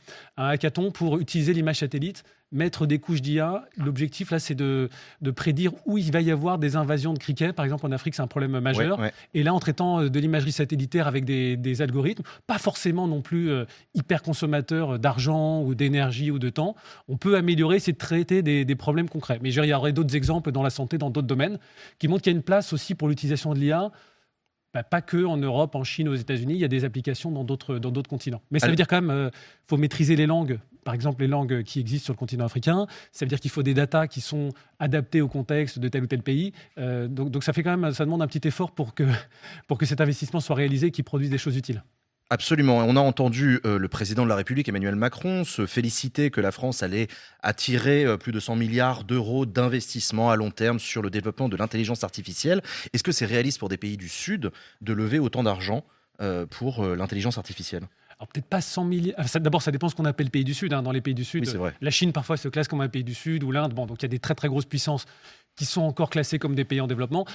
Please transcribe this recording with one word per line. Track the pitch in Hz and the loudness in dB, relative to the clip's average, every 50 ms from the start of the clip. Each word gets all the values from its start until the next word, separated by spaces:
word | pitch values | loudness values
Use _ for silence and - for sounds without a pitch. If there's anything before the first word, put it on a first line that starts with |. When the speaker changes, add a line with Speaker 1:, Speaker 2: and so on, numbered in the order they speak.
| _ - - - - - _ | _ -20 -20 -20 -20 -12 _
Speaker 1:
un | - 131 | -2 0
hackathon | 139 147 139 - 151 - 175 185 202 | 0 2 2 0 0 0 0 -2 -2
pour | - - 165 160 147 | -2 0 0 0 2
utiliser | 180 151 - - 165 147 160 175 | 0 0 0 0 0 2 2 2
l'image | 165 156 156 147 - | 2 2 0 0 0
satellite, | 151 131 - 139 151 190 196 - - _ _ _ _ - | -2 -2 -2 -4 -4 -4 -6 -10 -18 _ _ _ _ -6
mettre | 143 139 165 180 - - 156 | -2 0 0 0 0 0 2
des | 143 151 | 2 2
couches | 147 - - 165 139 | 2 0 -2 -2 -2
d'I | 127 143 147 156 | 0 0 0 0
A. | 156 165 185 214 269 - - | 0 0 -2 -4 -8 -10 -8
L'objectif, | 202 139 147 135 127 156 143 - - 196 - | -4 -4 -2 -2 -2 -2 -4 -4 -6 -6 -2
là, | 165 160 | -2 -2
c'est | - - 143 | -2 -2 -4
de, | 131 143 135 135 135 127 120 - - - - - - | -2 0 0 0 0 0 -2 -6 -12 -20 -20 -12 -6
de | 151 135 | -4 -4
prédire | 123 - - 165 139 151 185 175 170 - - | -4 -2 0 0 2 2 0 0 -2 -4 -4
où | 247 208 214 | -2 0 0
il | 170 156 | 2 2
va | 139 170 | 2 4
y | 165 160 | 4 4
avoir | 156 143 156 180 180 | 2 2 2 0 0
des | 165 151 143 135 | 2 0 0 2
invasions | 160 151 139 151 143 131 165 160 | 2 2 2 0 0 0 0 -2
de | 135 | -2
criquets. | - - 135 - 160 180 175 | -2 -2 -2 0 0 0 0
Par | - 143 | 0 -2
exemple, | 135 151 143 - | -2 -2 -2 -2
en | 135 | -2
Afrique, | 135 127 - 165 - | -2 -2 -4 -4 -4
c'est | - 131 | -4 -4
un | |
problème | 120 - 143 135 135 135 127 | -4 -2 -2 -2 0 0 0
majeur. | 123 135 127 107 123 175 202 | 2 2 2 2 2 2 2
Speaker 2:
Ouais, | - 107 | 0 0
ouais. | 107 - - - - - | -2 -4 -6 -10 -4 0
Speaker 1:
Et | 151 147 | 2 4
là, | 165 185 | 4 4
en | 175 | 2
traitant, | - 160 143 - 180 180 175 165 | 2 0 0 2 2 2 2 2
euh, | 147 135 | 2 2
de | 127 147 | 2 2
l'imagerie | 147 160 160 151 139 151 | 2 2 2 2 2 0
satellitaire | 135 - 147 - 160 135 135 131 - 170 151 | 0 0 0 0 0 -2 0 0 0 0 2
avec | 147 127 135 131 | 2 0 0 0
des, | 131 135 127 127 127 123 | 0 0 0 2 0 0
des | 123 120 131 127 120 151 | 0 -2 -2 0 0 0
algorithmes, | 127 127 139 135 185 226 - - - - - _ | 0 2 2 0 0 0 -4 -8 -12 -14 -10 _
pas | - 226 | -4 -4
forcément | 202 - 202 - - - 180 165 180 180 | -2 0 -2 -2 0 0 0 0 0 0
non | 170 151 147 | 0 0 -2
plus, | 127 - 170 170 170 156 | -2 -2 0 0 2 2
euh, | 139 127 117 - - - _ _ - | 0 0 -2 -4 -10 -18 _ _ -4
hyper | 165 - - 180 151 - | -2 0 0 0 0 0
consommateurs, | 165 147 - 165 151 151 143 123 - 160 165 165 135 127 | -2 -4 -2 0 0 0 0 0 0 0 0 0 0 0
euh, | |
d'argent | 117 120 143 120 127 123 156 156 156 156 156 160 156 | 0 2 2 2 2 0 2 2 2 2 2 0 0
ou | 143 131 131 | 0 0 0
d'énergie | 113 143 135 143 143 139 127 117 127 147 147 | 2 2 2 2 2 2 0 0 -2 -2 -2
ou | 143 135 | -2 -2
de | 127 120 | -2 -2
temps, | - 156 156 208 220 - - - - - - | -2 -2 -2 -2 -4 -8 -12 -20 -20 -16 -10
on | - 135 | -8 -6
peut | 117 - 196 202 | -2 2 4 4
améliorer, | 185 175 175 170 156 160 160 185 | 4 4 4 4 4 4 4 4
c'est | 196 - 180 143 | 4 2 0 -2
de | |
traiter | - - - 170 165 170 - 185 190 | -2 -2 0 0 0 2 2 2 2
des, | 170 147 147 143 135 | 4 4 2 2 2
des | 131 139 | 2 0
problèmes | 127 - 151 147 170 170 165 | 0 0 0 0 0 0 -2
concrets. | - 151 - - 120 117 127 | -4 -6 -4 -4 -4 -2 -2
Mais | 135 | 0
je | 123 151 | 2 2
veux | 151 | 4
dire, | 151 143 | 4 4
il | |
y | 135 | 2
aurait | 135 151 139 | 2 2 2
d'autres | 160 160 135 139 | 2 2 2 2
exemples | 147 131 156 160 170 156 151 | 2 2 2 0 0 -2 -2
dans | 123 135 139 | -2 0 0
la | 131 | 0
santé, | - - 131 117 170 | -2 -4 -4 -4 -2
dans | 156 151 135 | -2 -2 -2
d'autres | 113 147 135 | -2 -2 0
domaines, | 120 139 131 147 196 208 - - - - - - - - - | 0 2 2 0 0 -2 -6 -12 -16 -20 -20 -20 -20 -6 -2
qui | - | 0
montrent | 151 185 190 - | 0 2 2 2
qu'il | 185 175 | 2 2
y | |
a | |
une | 165 - | 2 2
place | 180 190 202 196 - 160 | 2 2 2 2 0 -4
aussi | 143 - - 185 | -6 -4 -6 -4
pour | - 151 | -2 0
l'utilisation | 151 147 - 147 139 151 135 - 151 147 | 0 0 0 0 -2 -2 -2 -2 -2 0
de | 139 | 2
l'I | 143 147 | 2 2
A, | 156 170 202 214 - - _ _ _ _ _ _ _ _ _ _ _ _ _ _ - | 2 0 -2 -4 -8 -14 _ _ _ _ _ _ _ _ _ _ _ _ _ _ -8
bah, | 123 113 | -6 -4
pas | - 175 175 | -2 -2 -2
que | - - 175 175 185 | 0 0 0 2 2
en | 175 156 | 2 2
Europe, | 143 139 - 120 135 160 147 - | 0 0 2 2 2 2 0 0
en | 139 131 | -4 -4
Chine, | - - - 156 147 | -4 -2 -2 -2 0
aux | 135 | 0
États-Unis, | 127 113 - 135 117 120 135 170 | -2 -2 -2 -2 -2 0 0 0
il | 185 | 0
y | 165 | 0
a | |
des | 127 131 127 131 | 2 2 0 0
applications | 127 107 131 123 143 127 - - 165 | -2 -2 -4 -4 -4 -4 -4 -4 -4
dans | 156 139 131 | -4 -4 -4
d'autres, | 123 135 131 - - 131 | -4 -4 -4 -4 -6 -4
dans | 120 120 127 | -4 -2 -2
d'autres | 120 139 131 - | -2 -4 -4 -4
continents. | 143 120 - 135 117 113 - - | -6 -6 -6 -6 -8 -8 -4 -2
Mais | 147 151 | 2 4
ça | - | 4
Speaker 2:
Alors | 120 165 | 6 6
Speaker 1:
veut | |
dire | 170 165 | 4 4
quand | - 180 | 4 2
même, | 175 180 160 | 2 2 2
euh, | 139 139 139 127 - - - - - _ _ | 0 0 0 -2 -4 -8 -16 -20 -20 _ _
faut | - 156 | 0 2
maîtriser | 143 151 143 - - 151 143 165 | 2 2 2 2 2 4 4 6
les | 147 156 | 6 6
langues, | 151 165 170 160 131 120 107 - _ - - - | 4 4 2 0 -2 -4 -6 -8 _ -20 -12 -6
par | 123 117 | -6 -4
exemple | 117 123 147 131 127 | -2 -2 -2 0 0
les | 135 | 0
langues | 131 147 143 139 120 131 120 107 | 2 2 0 0 0 0 -2 -2
qui | - - 135 | -2 -4 -4
existent | 120 110 139 143 - | -2 -2 -2 -4 -4
sur | - 120 | -4 -6
le | - | -6
continent | 127 - 131 120 120 | -6 -6 -4 -2 -2
africain. | 117 - 127 - 160 170 190 208 - - - - - - | -2 -2 0 2 2 2 2 2 -2 -6 -14 -20 -16 -8
Ça | - 139 | -4 -2
veut | 127 | -2
dire | 143 131 | -2 -2
qu'il | - 139 | -2 -4
faut | - 151 131 | -2 0 0
des | 139 131 | 2 2
datas | 139 143 131 - 160 160 | 2 2 4 2 2 2
qui | 143 - 135 | 0 -4 -8
sont | - - 147 147 143 143 - - - _ _ - | -8 -6 -4 -4 -4 -4 -6 -10 -16 _ _ -4
adaptées | 156 139 139 147 131 - - 160 | 0 0 2 0 0 2 2 2
au | 147 | 2
contexte | 127 - 139 123 - 147 151 151 131 - 123 | 2 0 -4 -2 0 0 0 0 -2 -4 -4
de | 123 | -4
tel | 123 139 135 123 | -2 -2 -2 -2
ou | |
tel | 110 139 120 | -2 -2 -2
pays. | - 139 135 151 185 196 - - - - - | 0 0 0 0 -2 -4 -6 -12 -20 -16 -10
Euh, | 151 127 127 123 120 120 | -8 -6 -4 -4 -4 -4
donc, | 120 135 131 139 143 | -4 -4 -4 -4 -4
donc | 127 143 - | -4 -2 -2
ça | 160 143 | -2 0
fait | 165 156 | 0 0
quand | 180 175 | 0 0
même, | 180 170 151 131 | 0 0 0 0
ça | - 151 | 0 0
demande | 156 170 170 | 0 0 0
un | 156 | -2
petit | 131 - 147 - | -2 -2 -2 -2
effort | 151 - - 185 - | -2 -2 -2 -4 -4
pour | - - 135 110 - | -4 -4 -6 -4 -2
que, | - 143 131 117 104 - - _ | 0 2 2 2 0 -2 -8 _
<laughs> | - - - - - - | -20 -20 -20 -20 -10 -4
pour | - 143 | -4 -2
que | - 151 | 0 0
cet | - 147 139 | 0 2 2
investissement | 156 147 139 - 143 - - 165 | 2 2 0 -2 -4 -4 -4 -2
soit | - - 143 | -2 -2 0
réalisé | 131 143 139 139 127 156 | 0 0 2 2 2 2
et | 175 | 0
qu'il | - - 123 | 0 -2 -4
produise | - - 139 143 139 | -2 -2 -2 0 0
des | 139 127 | -2 -2
choses | - 147 123 | -2 -2 -2
utiles. | 135 - - 117 104 - _ _ _ _ _ _ _ _ - | -2 -2 -4 -6 -8 -8 _ _ _ _ _ _ _ _ -2
Speaker 2:
Absolument. | 123 - - - 160 151 143 131 120 | -2 0 2 2 4 6 6 6 6
On | 117 113 117 127 | 6 6 6 6
a | 139 | 6
entendu, | 139 135 123 - 131 120 113 127 147 135 123 123 - | 6 6 4 4 2 2 2 4 4 4 4 4 4
euh, | 107 104 98 | 2 2 2
le | 95 | 0
président | - - - 107 95 107 123 123 | 0 -2 -4 -4 -2 0 2 2
de | 113 | 2
la | 107 | 2
République, | 98 95 - 127 143 139 117 | 2 0 0 -2 -2 -2 -2
Emmanuel | 101 98 98 101 101 | -2 -2 0 0 0
Macron, | 104 117 123 - - - 180 185 185 175 | 0 0 0 -2 -2 -4 -2 -2 -2 -2
se | - - - 101 | -2 -2 -2 -2
féliciter | - - 123 117 113 - - - 123 - 147 147 139 | -2 0 0 0 0 0 -2 -4 -2 0 0 0 2
que | - - | 2 0
la | 98 98 | 0 0
France | - - 127 131 120 - 98 | 0 -2 -4 -4 -4 -4 -4
allait | 90 98 110 113 - - - - - - _ | -2 0 -2 -2 -2 -6 -14 -20 -20 -12 _
attirer, | - 104 - - - 131 123 120 110 139 143 147 143 | -2 -2 -2 -2 0 0 0 2 4 4 4 4 4
euh, | 123 107 | 2 2
plus | 95 - 123 | 0 -2 -4
de | 110 107 | -4 -4
cent | - - 117 | -4 -2 -2
milliards | 113 117 110 117 123 127 127 127 - 110 | -2 0 0 2 2 2 2 0 -2 -4
d'euros | 98 123 127 107 110 123 135 135 | -2 -2 -2 0 -2 -2 -2 -2
d'investissement | 110 92 123 123 123 127 120 - - - 117 - - 110 110 117 120 | -2 0 0 0 2 0 -2 -4 -6 -6 -4 -4 -2 0 2 4 4
à | 113 | 4
long | 107 107 101 | 4 2 -2
terme | - - 113 117 120 | -2 0 0 0 0
sur | 110 - - - 113 | 0 -4 -4 -4 -4
le | 104 95 | -4 -2
développement | 95 104 98 110 - - 135 120 | -2 -2 -4 -4 -2 -2 -2 -2
de | 95 | 0
l'intelligence | 87 107 113 - 113 110 107 120 - 110 | -2 -2 -2 0 0 0 -2 -2 -4 -4
artificielle. | 92 - 107 90 92 87 - - 156 185 190 - - - - - - - | -6 -6 -8 -10 -8 -6 -2 0 2 2 0 0 -4 -10 -12 -6 -4 -2
Est-ce | 120 | -2
que | - 180 | 0 0
c'est | 160 - 120 | 0 0 0
réaliste | 104 117 120 120 139 - | 0 2 2 2 0 -2
pour | - 104 | -4 -4
des | 92 95 | -4 -4
pays | - 104 104 104 | -4 -4 -6 -6
du | 98 90 82 | -8 -10 -10
Sud | - - - 180 214 185 123 90 - - - - _ - | -10 -8 -6 -4 -4 -4 -4 -6 -6 -10 -18 -20 _ -10
de | 104 110 110 | -4 -4 -2
lever | 104 110 107 131 | 0 0 0 2
autant | 156 143 117 - 127 | 2 2 0 0 0
d'argent, | 117 107 98 90 92 98 110 147 - _ _ _ _ _ _ - | 0 0 0 0 -2 -4 -4 -4 -6 _ _ _ _ _ _ -6
euh, | 101 98 90 87 87 | -4 -4 -2 -4 -4
pour, | - - - 120 135 123 113 101 | -6 -8 -6 -6 -4 -2 -2 -2
euh, | 92 87 | 0 0
l'intelligence | 87 95 - 98 101 98 120 120 110 | -2 -4 -4 -4 -2 -2 -2 -2 -4
artificielle ? | 92 - 98 - 87 - 92 85 92 - _ _ _ - - - | -6 -10 -12 -12 -10 -10 -10 -10 -10 -12 _ _ _ -20 -20 -20
Speaker 1:
Alors | 117 | -16
peut-être | - - 147 127 | -10 -10 -10 -6
pas | - 196 185 | -2 -2 -2
cent | - - - 180 175 | -2 -2 -2 -2 0
milliards, | 175 180 175 170 190 - | 0 0 0 0 -2 -2
enfin, | - 139 | -2 -2
ça, | 120 - 165 | -2 0 2
d'abord | 156 156 151 160 - | 2 4 2 2 2
ça | 156 | 0
dépend | 139 - 175 165 | 0 0 0 -2
ce | - | 0
qu'on | - 156 | 0 0
appelle | 147 139 - 143 127 | 0 2 0 0 0
pays | - 139 135 | 0 0 0
du | 135 143 | 0 -2
Sud, | - 196 175 151 | -2 -2 -2 0
hein. | 135 123 | 0 0
Dans | 127 | 0
les | 131 131 | -2 0
pays | 110 143 127 | 0 -2 -2
du | 117 127 | -2 -2
Sud, | - - 165 160 | -2 -2 -2 -2
Speaker 2:
Oui, | 139 | -2
c'est | 113 | -2
vrai. | 90 90 85 - - | -2 -2 -2 -4 -2
Speaker 1:
la | 135 147 | -2 0
Chine | 135 - 180 175 | 2 2 2 2
parfois | 143 147 127 - 165 | 2 0 -2 -2 -2
se | 143 - | -2 -2
classe | 139 - 156 143 | -2 -2 -2 -2
comme | - 156 139 | 0 0 -2
un | 139 131 | -2 -2
pays | - 131 120 | -2 -4 -4
du | 123 117 | -6 -8
Sud | - - 160 160 156 139 | -6 -4 -4 -2 -2 -2
ou | 131 | 0
l'Inde, | 131 147 156 135 117 | 0 0 0 0 -2
bon, | 131 120 | -4 -6
donc | 107 117 - | -6 -6 -6
il | 139 | -4
y | |
a | 117 | -4
des | 123 120 | -4 -2
très, | - - 135 | -2 -2 -2
très | - - 147 | 0 0 0
grosses | 131 143 135 | 0 0 -2
puissances | - 147 135 - 156 147 131 - - - - - - - - _ _ _ | -2 -4 -4 -2 -2 -2 -4 -6 -10 -20 -20 -20 -20 -20 -20 _ _ _
qui | - 147 | -6 -6
sont | - - 185 | -2 0 0
encore | 160 156 131 - 156 - | 0 0 2 0 0 0
classées | - 160 139 - 160 | 2 0 0 0 0
comme | 139 - 143 139 | -2 0 0 0
des | 135 127 | 0 0
pays | - 139 135 | 0 0 0
en | 131 | 0
développement. | 123 127 117 127 120 151 190 196 - | 0 -2 -2 -2 0 0 -2 -2 -4